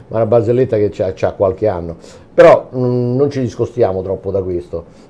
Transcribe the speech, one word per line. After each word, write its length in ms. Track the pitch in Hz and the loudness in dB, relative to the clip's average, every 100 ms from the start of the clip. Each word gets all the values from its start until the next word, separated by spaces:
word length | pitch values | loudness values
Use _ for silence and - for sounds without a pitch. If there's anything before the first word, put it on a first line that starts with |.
| - | -8
ma 80 | 110 | -4
una 100 | 113 | 2
barzelletta 500 | 120 107 123 131 110 | 2 2 0 0 0
che 120 | 104 | -2
c'ha, 220 | - 95 | -2 -6
c'ha 200 | 95 95 | -2 -6
qualche 360 | - 98 95 107 | 0 -2 0 -2
anno. 280 | 90 85 82 - - - | -2 -8 -12 -18 -20 -6
Però, 380 | - 170 135 - | 6 6 6 2
mm, 420 | 127 123 123 120 127 | -4 -2 0 -2 0
non 120 | 143 | 0
ci 100 | 135 | 0
discostiamo 600 | 120 - 117 - 107 95 | -6 -4 -6 0 0 0
troppo 300 | 92 95 98 | -4 -6 -4
da 100 | 95 | -4
questo, 440 | 92 90 87 85 - - - | -4 -6 -6 -12 -12 -20 -18